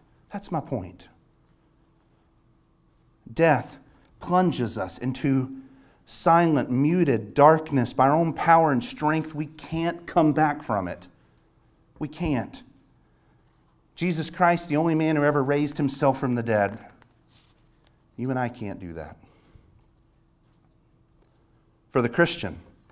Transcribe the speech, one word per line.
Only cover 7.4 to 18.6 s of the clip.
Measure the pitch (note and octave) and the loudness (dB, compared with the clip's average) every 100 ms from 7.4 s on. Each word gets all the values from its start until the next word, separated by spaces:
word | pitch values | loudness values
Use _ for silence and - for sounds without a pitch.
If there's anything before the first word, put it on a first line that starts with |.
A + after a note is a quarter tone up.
| D3 D#3+ D#3+ C#3 A#2 | 8 8 2 0 0
By | - C3+ | 4 4
our | |
own | D#3 E3 | 4 2
power | - E3 E3 D#3+ | 0 4 6 6
and | C3 | 2
strength, | - - D3+ D#3+ D#3 | -2 -4 -2 0 -2
we | D3 D3+ | -8 -10
can't | - - E3 E3 E3+ - | -10 -8 -4 -4 -4 -2
come | F3 D#3 | 2 4
back | D3 D3+ D3 | 4 2 0
from | - G#2 F2+ | -2 -2 -4
it. | E2 - _ _ _ _ _ _ _ _ - | -8 -16 _ _ _ _ _ _ _ _ -10
We | D3 | -10
can't. | - F3 C3 G2+ - - _ _ _ _ _ _ _ _ _ _ _ _ | -4 -2 -2 -4 -12 -20 _ _ _ _ _ _ _ _ _ _ _ _
Jesus | - F3+ D#3+ F3+ | -6 -4 -2 -6
Christ, | - F3 E3+ E3+ | -4 -4 -4 -4
the | D3 | -4
only | E3 | -2
man | D#3+ D#3+ D#3 | -2 -2 -2
who | |
ever | C#3+ D3 | 0 0
raised | C3+ D3 D3 D3 | -2 -2 -4 -4
himself | C#3+ - C#3 C3+ | -6 -2 -2 0
from | C3+ | -2
the | A#2+ | -4
dead, | A#2 G#2+ G2+ G#2 - - _ _ _ _ _ _ _ _ _ _ _ - | -2 0 0 -4 -18 -20 _ _ _ _ _ _ _ _ _ _ _ -8
you | B2+ | -4
and | B2+ | -2
I | B2 | -4
can't | - | -6